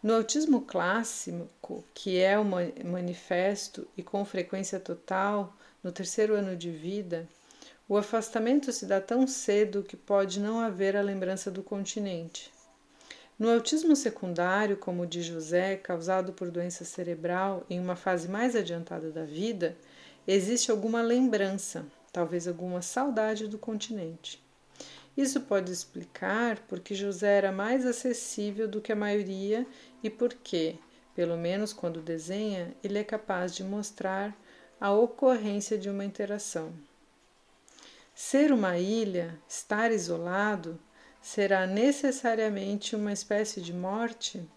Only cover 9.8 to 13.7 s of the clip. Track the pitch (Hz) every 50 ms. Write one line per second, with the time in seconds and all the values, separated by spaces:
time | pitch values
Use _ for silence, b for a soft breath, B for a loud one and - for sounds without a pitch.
9.8 | 196 - - - - - 202 196 196 196 180 196 202 208 226 233 233 226 196 180
10.8 | 196 196 196 202 202 202 196 190 185 180 190 190 - 202 180 190 190 - 208 196
11.8 | 196 190 - 220 208 196 185 170 165 165 - - - - _ _ _ _ _ _
12.8 | _ _ B B B B B B B B B _ 214 226 233 233 226 -